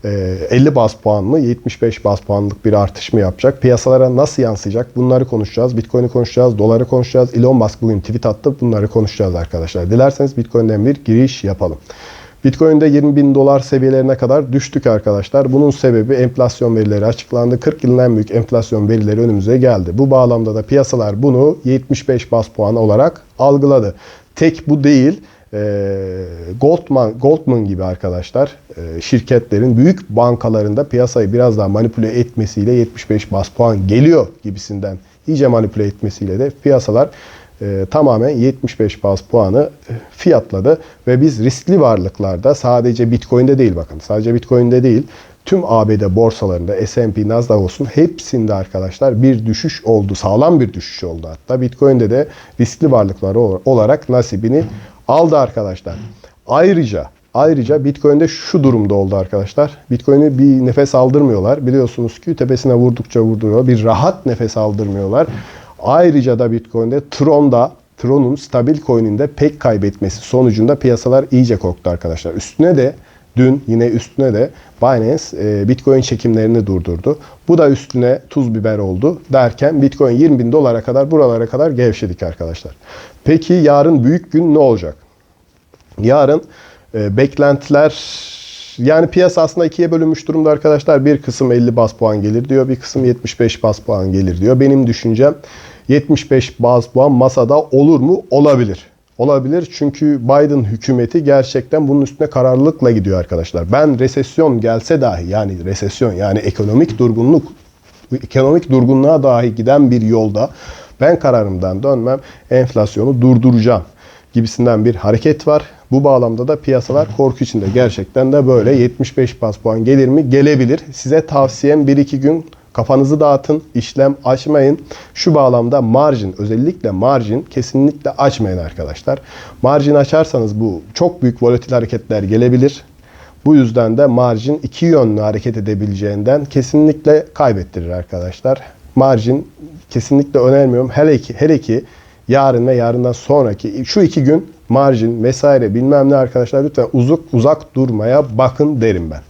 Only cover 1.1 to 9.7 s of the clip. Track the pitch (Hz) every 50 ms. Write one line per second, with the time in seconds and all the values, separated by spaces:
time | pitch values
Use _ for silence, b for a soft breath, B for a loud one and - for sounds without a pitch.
1.1 | 107 104 92 104 143 160 135 120 123 123 - 127 - - 117 113 110 - - 104
2.1 | 101 95 - - 101 101 101 101 98 - - 113 107 101 101 95 - - - -
3.1 | - 110 98 92 90 - - 135 139 - - 127 151 139 - 131 131 131 131 131
4.1 | 127 131 147 147 - - 127 113 107 101 - 104 101 117 123 123 - 123 127 127
5.1 | 127 127 131 127 123 110 104 - - 113 120 127 123 113 110 - - 123 123 120
6.1 | - 127 120 - - 123 123 123 113 101 101 113 113 113 123 123 131 127 123 127
7.1 | - 131 123 123 - 120 120 127 131 123 110 104 - - 117 113 107 98 - -
8.1 | 110 117 - 117 104 - - 147 139 139 127 120 113 104 104 107 - 113 107 101
9.1 | - - 104 95 87 82 85 - - 82 82 82